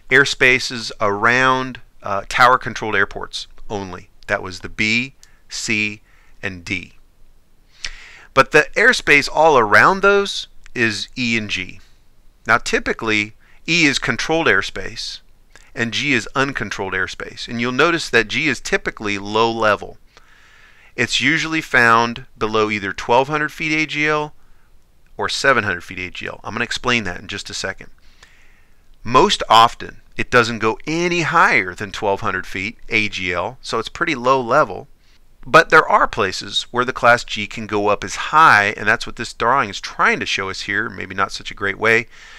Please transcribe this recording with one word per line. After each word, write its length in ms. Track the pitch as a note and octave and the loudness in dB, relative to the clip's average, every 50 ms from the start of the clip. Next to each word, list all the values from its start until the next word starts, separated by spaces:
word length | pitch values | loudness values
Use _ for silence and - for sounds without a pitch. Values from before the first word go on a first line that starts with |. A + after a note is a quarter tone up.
| - - | -4 2
airspaces 800 | - C3+ C3+ - - - C3+ B2+ B2+ B2 - - C3 A#2 A2 - - - | 4 4 4 2 2 2 4 4 4 2 0 -4 -8 -8 -10 -10 -6 -2
around, 800 | A2 G2+ G2+ G2+ A2 A#2 A#2+ B2+ C3 C3 C3 C3 C3 C3 A#2+ - - - - - | -2 -2 0 2 2 2 4 4 4 2 2 0 -2 -6 -10 -14 -18 -20 -20 -12
uh, 220 | - G2+ G2 G2 A2 - | -8 -6 -6 -6 -6 -4
tower-controlled 680 | - - B2+ B2 B2+ B2 - A#2 G#2+ - A#2 G#2+ G#2 | 2 4 6 6 6 4 2 -4 -8 -6 -4 -2 0
airports 500 | G2 G2+ - - G2 F#2+ - - - - - - - - - | 0 0 0 -2 -8 -12 -10 -10 -12 -12 -14 -14 -14 -10 -8
only. 400 | A2+ G2 F#2+ F#2 F2+ F#2+ G2+ - _ - - | -6 -6 -6 -8 -10 -12 -16 -18 _ -16 -6
That 160 | - G#2 G2+ | -4 -4 -4
was 180 | F#2+ F#2 F2+ F2+ | -4 -6 -10 -10
the 80 | - F2 | -12 -10
B, 460 | - - G#2+ G#2+ A2 A#2+ B2+ C3+ - _ - - - _ _ - | -4 -2 0 0 0 0 -2 -4 -10 _ -20 -20 -20 _ _ -14
C, 540 | - - - - A2 G#2+ G#2+ G#2 G#2 G#2+ - _ _ - _ - - - | -12 -8 -4 -4 -2 -2 -2 -4 -6 -10 -16 _ _ -20 _ -20 -14 -10
and 220 | - G2+ F#2+ F2 E2 | -10 -10 -10 -10 -8
D. 300 | - G2+ F2+ - - - - - _ _ _ - - - _ _ _ _ _ _ _ _ _ - - - - - - - - - - - | -8 -8 -8 -8 -12 -18 -20 -20 _ _ _ -20 -20 -20 _ _ _ _ _ _ _ _ _ -12 -12 -12 -14 -18 -20 -20 -20 -20 -2 0
But 160 | C3 C3 - | 0 2 4
the 180 | - D3+ D3 - - | 4 2 2 2 0
airspace 540 | - G#3 B3+ A#3 - - E3 D3 C#3+ B2+ - | 2 2 2 2 2 2 2 2 2 2 0
all 240 | - D#3 D#3 E3 D3 | 2 2 4 6 6
around 460 | B2 A2+ G#2 G2+ G#2+ B2 E3 F#3+ G3 | 4 4 6 6 6 6 6 4 4
those 460 | F#3+ G3+ G3+ G3+ G3+ G3 - - - - - - - - - | 4 4 4 2 2 -2 -6 -8 -10 -12 -16 -20 -18 -10 -4
is 340 | B2 A#2 A2+ G#2 G2 - - - | 0 0 0 0 -4 -8 -10 -6
E 220 | B2+ B2 A#2 A#2 A2+ | -4 -2 -2 0 -2
and 100 | G#2+ G2 | -2 -4
G. 300 | - F#2+ F2+ F2+ F2+ F#2 - - - _ _ - _ _ - - _ _ - A#2 | -6 -6 -6 -8 -12 -18 -20 -20 -20 _ _ -20 _ _ -20 -20 _ _ 0 2
Now, 100 | A2+ A#2+ | 2 2
typically, 760 | - - - - - C4+ - - A#2 A2 G#2+ G#2+ G#2 G#2+ - - _ _ - - - - | 2 0 -2 -2 -2 -4 -6 -4 -2 0 0 0 -2 -4 -8 -16 _ _ -20 -12 -4 -2
E 180 | E3 F3 D#3+ | 0 2 2
is 140 | C#3 B2 - | 2 2 0
controlled 480 | - - A#2 - - - D#3+ E3 D#3 B2+ | -2 -2 -2 -2 -2 -2 0 2 2 4
airspace 720 | G2 G2 - - - G2+ F#2+ G#2 A#2 - - - - - - - - _ _ _ - - - - | 2 2 0 -2 -6 -10 -10 -10 -10 -12 -12 -12 -14 -16 -18 -20 -20 _ _ _ -20 -20 -20 -14
and 200 | - - A#2 A#2 | -8 -6 -6 -4
G 220 | G#2+ A2 C3 D3 C3+ | -4 -4 -2 0 0
is 140 | A2+ G2 - - | -2 -2 -2 -4
uncontrolled 600 | C3+ C3 C#3 C3 - A2+ G2 - - G2 F#2+ F#2 | -2 -2 -2 -4 -6 -8 -8 -6 -6 -6 -4 -4
airspace. 520 | F#2 F#2 F#2 - - - - - - - | -4 -4 -6 -8 -10 -14 -14 -14 -14 -12
And 140 | - A#2+ A#2 | -10 -6 -4
you'll 100 | A#2 B2+ | -4 -2
notice 400 | B2+ C3 D3+ F3 E3 D#3 - - | 0 2 2 2 2 -2 -2 0
that 180 | - A#2 A2 G#2 | 2 2 2 0
G 200 | A2 B2+ D#3+ D3 | -2 -2 -2 -2
is 120 | A#2+ - | -2 -4
typically 580 | - - G3 G3 - F#3 - - A2 G2+ G2+ G2 | -4 -4 -4 -4 -4 -6 -8 -6 -6 -6 -6 -6
low 340 | G2+ G2+ G#2+ A2 A#2 A#2 | -6 -2 0 2 2 2
level. 460 | A2+ A2+ A2 G#2+ G2+ - - F#2+ - - - _ _ - - - - _ _ _ _ _ - _ _ _ - _ - | 2 2 2 2 2 0 -2 -8 -18 -20 -20 _ _ -20 -20 -20 -20 _ _ _ _ _ -20 _ _ _ -20 _ -8
It's 240 | - A#2+ - - - | -6 -4 -2 -2 -2
usually 400 | A#2 C#3 D#3+ D#3 D3+ D#3+ D#3+ D#3+ | 0 0 0 -2 -2 -4 -6 -6
found 680 | - - - B2+ A#2+ A#2 A2+ A#2 A#2 A#2 A#2 B2+ B2+ - - | -4 0 2 4 6 6 6 4 4 0 -4 -8 -14 -18 -8
below 340 | - A2+ G#2+ A2 G#2+ G#2+ G#2+ | -6 -4 0 0 2 2 0
either 220 | A2 G#2 G2 F#2+ | 0 -2 -4 -6
twelve 360 | F#2 - - - A#2+ B2+ C3+ D3 | -6 -6 -2 2 2 2 2 2
hundred 240 | D3+ D3 D3+ D3 | -2 -4 -4 -6
feet 200 | - - E3 D#3 | -8 -8 -4 -2
A 140 | D#3 D#3 D#3 | -2 -2 -2
G 200 | D3 C#3+ D3 D3+ | -4 -4 -2 -2
L 280 | D3+ D3+ D3+ D3+ D3+ - - - - - - _ _ - - _ _ _ _ _ _ - - | 0 0 -2 -4 -6 -10 -16 -20 -20 -20 -20 _ _ -20 -20 _ _ _ _ _ _ -8 -6
or 100 | G#2 F#2+ | -6 -4
seven 360 | - - - C3+ C3 A#2 G#2 | -4 0 2 2 2 2 2
hundred 180 | G#2 F2+ F2 | -2 -4 -4
feet 160 | - - F#2+ F2+ | -8 -12 -10 -10
A 120 | F2+ F2 | -10 -10
G 160 | - - G2 | -10 -12 -12
L. 140 | F2+ - - - | -12 -12 -12 -12
I'm 100 | - G2+ | -10 -6
gonna 100 | A#2 A#2 | -6 -6
explain 400 | A2+ - - - B2 A#2+ A#2 G#2 | -6 -6 -4 -2 0 0 0 0
that 160 | F2+ F2+ - | -4 -6 -8
in 80 | G#2 F#2 | -10 -10
just 220 | G2+ G2 - - | -10 -10 -10 -10
a 40 | G2+ | -10
second. 360 | - - F#2+ F#2+ - - - - - - - - _ - - _ _ - - - _ _ _ - _ _ - - - | -8 -8 -8 -8 -10 -14 -20 -20 -20 -20 -20 -20 _ -20 -20 _ _ -20 -20 -20 _ _ _ -20 _ _ -20 -20 -12
Most 400 | - A2+ B2 C3+ G3+ G#3 - - - - | -4 2 4 4 4 4 2 -2 2 6
often, 520 | A2 A2+ A2+ A#2 - - F#2 E2+ - - - - - | 8 8 8 6 4 -2 -14 -16 -16 -18 -20 -10 -8
it 140 | - A2+ - | -6 -2 2
doesn't 300 | C3 B2 A2+ A2+ A#2 G#2 | 4 4 4 2 0 -2
go 180 | G#2+ A2 G#2+ - - | -2 -2 -2 -4 -4
any 360 | D3+ D#3 E3+ F3 F3+ F3 F3 | -4 -2 -2 -2 0 0 -2
higher 520 | D#3 C3+ E3 E3 F#3 A3 G3 A#2 F#2 F#2 F2+ | -2 2 2 4 4 4 4 2 0 -2 -4
than 180 | - G#2+ G2 | -8 -10 -10
twelve 280 | - - A2 G2+ G2 F#2+ | -8 -4 -2 -2 0 0
hundred 260 | A2+ G2+ F#2 F#2 F2+ | -2 -4 -4 -4 -6
feet 320 | - - G2 F#2+ A2 - - - - | -6 -6 -6 -6 -8 -8 -12 -8 -4
A 200 | A#2+ A2 G#2+ G2+ | -2 -2 -2 -2
G 240 | F#2+ F#2 F#2 F2+ | -4 -6 -4 -4
L, 260 | F2 F2 F2+ A2 B2+ - | -4 -4 -4 -6 -8 -12
so 180 | - - B2+ A2+ | -8 -6 -6 -6
it's 100 | G#2+ - | -6 -6
pretty 260 | - - E3+ E3+ C#3+ | -8 -6 -4 -4 -4
low 260 | A#2+ A#2+ B2+ C3+ C3+ | -2 0 2 2 2
level. 480 | A#2+ A2+ B2+ D#3 C#3+ G#2 - - - - - _ _ _ _ _ _ _ - - - | 2 2 2 2 2 0 -2 -10 -14 -16 -20 _ _ _ _ _ _ _ -20 -18 0
But 240 | B2+ B2 D#3+ - - | 4 6 6 6 8
there 180 | - D#3+ - - | 6 6 6 6
are 200 | G#3 A#3 - - | 4 2 2 2
places 540 | - - - - - - - G2+ - - - - | 0 0 -2 -2 -2 -6 -8 -6 -6 -6 -6 -2
where 140 | - B2 B2 | -2 -2 -2
the 80 | B2+ | -2
Class 300 | B2 - C3 A#2+ A#2+ A#2+ | -2 4 6 6 6 6
G 240 | - - - G#2+ G#2 | 2 -2 -8 -8 -8
can 200 | G2 - A#2 A2 | -8 -10 -12 -8
go 220 | G2+ G#2+ G#2 G#2 G#2 | -4 -2 0 2 2
up 140 | G2+ - | 0 0
as 140 | A2 F#2 - | -2 -6 -8
high, 580 | - - - D3 D#3 D#3+ D3 A#2 G#2 G2+ G2+ - | -8 -6 0 4 6 8 8 8 6 4 2 0
and 120 | - G#2+ G#2+ | 0 0 0
that's 180 | A2+ A#2 - | 0 0 -2
what 100 | A2 - | -6 -10
this 160 | - A#2 - | -10 -10 -10
drawing 360 | - - A#2+ A#2 C3 C#3 B2 G2+ | -6 -2 0 2 2 2 0 -2
is 120 | F#2 - | -6 -10
trying 380 | - - - - F3 A3 A3+ D#3 | -12 -10 -4 0 0 0 0 -2
to 80 | G2 | -2
show 220 | - - - G2 F#2+ | -4 -4 -4 -4 -6
us 140 | F#2+ - | -6 -8
here, 260 | - - G2+ G2+ A2+ A#2 | -6 -4 -4 -4 -4 -4
maybe 260 | G2 F#2+ F#2+ F#2 F#2+ | -8 -10 -12 -8 -4
not 160 | G2 G2 G2 | -2 -2 -2
such 220 | - - G2+ - | -4 -8 -12 -14
a 20 | - | -10
great 240 | - G2+ G2 G2 G2+ | -6 -4 -4 -2 0
way, 300 | G#2+ A2 A2+ A#2 A#2 - - - - - - | 2 4 4 2 2 -2 -10 -20 -20 -20 -20